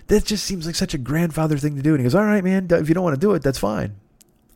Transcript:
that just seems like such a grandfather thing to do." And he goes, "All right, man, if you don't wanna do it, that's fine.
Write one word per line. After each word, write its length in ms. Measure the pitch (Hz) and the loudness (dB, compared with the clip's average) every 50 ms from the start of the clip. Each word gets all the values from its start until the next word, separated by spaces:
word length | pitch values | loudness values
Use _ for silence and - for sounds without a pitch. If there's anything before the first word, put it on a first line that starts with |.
| - | -2
that 180 | - 214 214 - | 2 2 2 2
just 220 | - 214 185 - | 0 -4 -6 -4
seems 180 | - 196 180 156 | -6 -8 -8 -8
like 120 | 170 165 | -6 -4
such 180 | - 190 - - | -4 -4 -4 -4
a 40 | 147 | -6
grandfather 600 | 120 127 143 165 175 170 143 160 160 156 156 139 | -4 -2 -2 0 0 0 0 -2 0 0 0 0
thing 180 | 143 151 147 | 0 -2 -4
to 60 | 139 135 | 0 2
do." 80 | 156 | 2
And 100 | 160 139 | 2 4
he 40 | 120 | 2
goes, 100 | 123 131 | 2 2
"All 100 | 196 214 | 2 2
right, 180 | 214 208 208 180 | 4 2 2 2
man, 260 | 185 190 196 190 170 | 2 0 0 2 2
if 180 | 175 170 156 147 | 0 0 2 2
you 60 | 165 | 0
don't 100 | 185 185 | 0 0
wanna 140 | 170 143 139 | -2 0 0
do 160 | 180 208 196 | 2 2 0
it, 80 | 160 - | 2 0
that's 160 | 135 131 - | -2 -2 0
fine. 80 | - 101 107 85 110 104 104 - _ _ _ _ - _ _ _ _ _ _ | -2 -4 -2 -2 -4 -6 -8 -12 _ _ _ _ -20 _ _ _ _ _ _